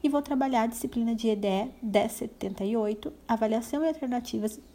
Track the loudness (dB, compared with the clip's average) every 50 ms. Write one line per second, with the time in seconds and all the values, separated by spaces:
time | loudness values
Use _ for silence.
0 | 2 2 2 2 0 2 0 0 2 2 2 2 2 2 -2 -4 -6 -4 -2 0
1 | 0 0 0 2 2 2 2 2 2 2 2 2 0 -2 -6 -6 -6 2 4 4
2 | 4 4 -2 -4 -8 -8 -6 -6 -6 -6 -4 -4 -2 0 0 0 0 0 -2 -4
3 | -6 -12 -12 -12 -2 -2 0 2 2 2 2 0 0 -2 -2 0 2 0 0 0
4 | -4 -2 -2 -4 -4 -4 -4 -2 -2 -4 -6 -8 -18 -20